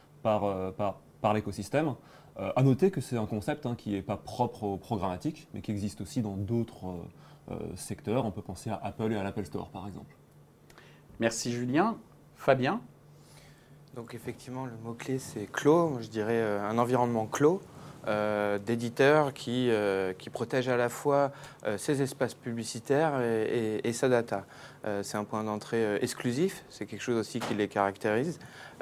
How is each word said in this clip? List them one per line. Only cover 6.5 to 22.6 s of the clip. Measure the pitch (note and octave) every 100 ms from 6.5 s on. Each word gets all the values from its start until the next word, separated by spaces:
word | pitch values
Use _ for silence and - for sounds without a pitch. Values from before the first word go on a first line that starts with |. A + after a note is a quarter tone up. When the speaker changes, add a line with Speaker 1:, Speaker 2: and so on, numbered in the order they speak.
| A#2 A2+ - F#2
Speaker 1:
euh, | F2 F2 - - - -
euh, | F2 E2 -
secteurs. | - G#2 - A#2+ A2+
On |
peut | F#2+
penser | - F#2 A#2
à | G#2+
Apple | G#2 - A2
et | G#2+
à |
l'Apple | G2 G2+
Store, | F#2+ G2 F2
par | G2 G2
exemple. | F2 D2 - - - - _ - - - - - -
Speaker 2:
Merci | A2+ - B2
Julien. | A#2+ B2 C#3+ A3 G#3+ - - - -
Fabien ? | - C3 C3 G#3 - - - - - - - - - - - A#2+
Speaker 3:
Donc | A#2
effectivement, | A#2 B2+ A2+ - B2+ C3
le | A2+
mot-clé, | A2+ A#2 - C3
c'est | - A2 G2+
clos, | - C#3+ E3 E3 B2+
je | A2
dirais, | A2 G#2+ A#2
euh, | A2 G2+
un | G2+ A2+
environnement | A#2+ B2+ A#2+ A#2 A2
clos, | - D3 F#3+ - - - - -
euh, | G#2+ G#2 G#2 G#2 G2+
d'éditeurs | G2+ A#2 A#2 A#2 C3+ D#3 C#3+
qui, | B2+ - B2 B2
euh, | A2 G#2 F#2+ F#2+
qui | F#2 -
protègent | - A#2 C3+ B2+
à | B2
la | A#2+
fois, | - D3 C#3+ C#3 - - - -
euh, | G#2
ses | - C#3
espaces | C3+ - A#2+
publicitaires | - B2 A#2